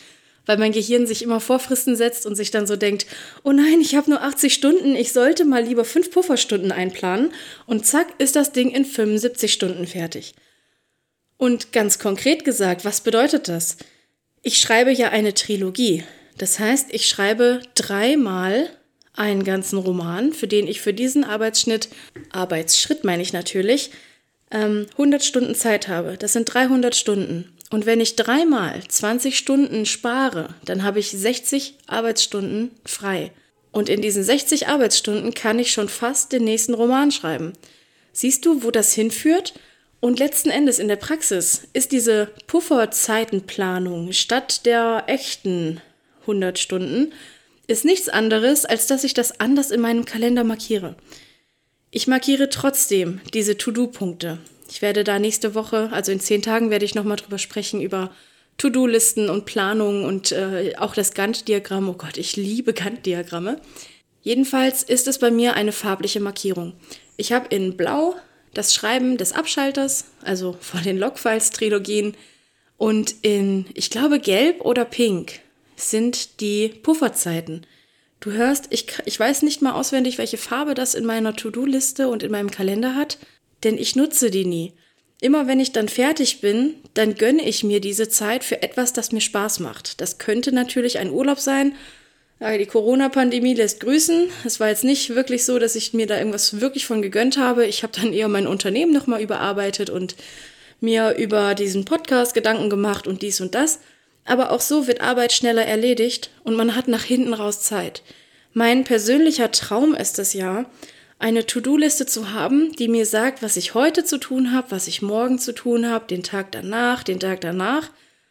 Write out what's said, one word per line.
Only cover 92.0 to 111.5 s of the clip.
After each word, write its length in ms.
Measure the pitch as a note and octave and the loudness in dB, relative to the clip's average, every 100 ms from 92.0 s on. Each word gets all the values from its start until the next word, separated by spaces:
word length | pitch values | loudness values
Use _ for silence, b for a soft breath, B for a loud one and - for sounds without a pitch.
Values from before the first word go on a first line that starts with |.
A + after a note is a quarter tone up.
| B B B B | B B B B
Ja, 180 | A3 G#3+ | -2 -2
die 80 | G3 | 0
Corona-Pandemie 880 | A3+ G#3+ C4 C4+ C4+ B3+ B3 B3 | 2 4 4 4 2 2 2 2
lässt 280 | A#3 G#3+ - | 2 0 -2
grüßen. 480 | G#3+ D4+ D#4 E4+ F4+ B | 0 2 4 2 2 B
Es 160 | A#3+ - | -6 -2
war 100 | G#3+ | 0
jetzt 140 | G#3+ | 2
nicht 280 | B3+ C#4 - | 2 2 0
wirklich 340 | A#3 B3+ B3 - | -2 0 0 0
so, 140 | B3 | 2
dass 160 | A3+ A3 | 2 -2
ich 180 | - | -2
mir 140 | A3+ G#3+ | -2 0
da 100 | G#3 | 0
irgendwas 420 | G#3 G3+ - G#3 | -2 0 -2 0
wirklich 280 | C4 C#4 - | -2 -2 -4
von 160 | A3 | -2
gegönnt 340 | G3+ G#3 B3 C#4 | 0 0 2 2
habe. 300 | B3 A#3+ A3 | 2 4 2
Ich 160 | G#3 | 0
habe 100 | A3 - | -6 -2
dann 140 | A3 | -2
eher 140 | F#3+ G#3+ | 0 0
mein 180 | G3+ F#3+ | 0 0
Unternehmen 440 | F#3 G3 A3+ E4+ | -2 0 2 4
nochmal 300 | C#4+ C4+ A3+ | 4 2 -2
überarbeitet 680 | G#3+ G#3+ G3+ G3+ G3 G3 G3+ | -2 -4 -4 -2 -2 -4 -4
und 240 | F3+ F#3 - B B B B B B | -4 -6 -10 B B B B B B
mir 360 | A3+ A3+ A3 - | 0 2 2 0
über 360 | G#3+ G#3 G3+ | 0 2 2
diesen 320 | G3+ G3+ G3 G3 | 0 -2 -2 -2
Podcast 480 | D#4+ D#4+ B3+ A#3+ | -2 2 2 2
Gedanken 380 | A3+ A3 A3 G#3 | 0 0 0 0
gemacht 340 | G3+ G#3 G3+ - | 0 0 -2 -4
und 160 | F#3+ | -6
dies 200 | G3+ G3 | -4 -4
und 120 | F#3 | -2
das. 260 | G3 D#4+ - b b b b - | 0 0 -2 b b b b -2
Aber 260 | B3 B3+ | 0 2
auch 100 | A#3+ | 0
so 260 | - D4 B3 | 0 0 0
wird 140 | A#3+ | 0
Arbeit 320 | - B3 A#3+ | 0 2 2
schneller 320 | - A#3+ A3+ A3 | 2 2 2 2
erledigt 640 | G#3+ B3 A#3 A#3+ - - _ | 2 2 2 0 -2 -10 _
und 120 | - A3+ | -2 0
man 200 | A#3 A3+ | 0 0
hat 120 | B3+ | 0
nach 160 | A3+ | -2
hinten 300 | - B3 B3 | 0 0 0
raus 280 | A3 G#3 G3+ | -2 -4 -4
Zeit. 420 | - G#3 E3 - - b b b b | -4 -4 -6 -10 -20 b b b b
Mein 300 | A3+ A#3 B3 | 0 4 4
persönlicher 680 | B3+ A3+ G#3 C#4 D#4+ D4 A3+ | 2 2 4 4 4 4 2
Traum 420 | - - G#3+ D4+ | 0 0 2 4
ist 260 | - - - | 2 -2 -4
es 140 | G3 | -4
ja, 320 | G3 F#3 G3+ B3+ B B B B B | -2 -4 -4 -6 B B B B B
eine 260 | A3+ A3+ | 0 0
To-Do-Liste 600 | A3+ | 0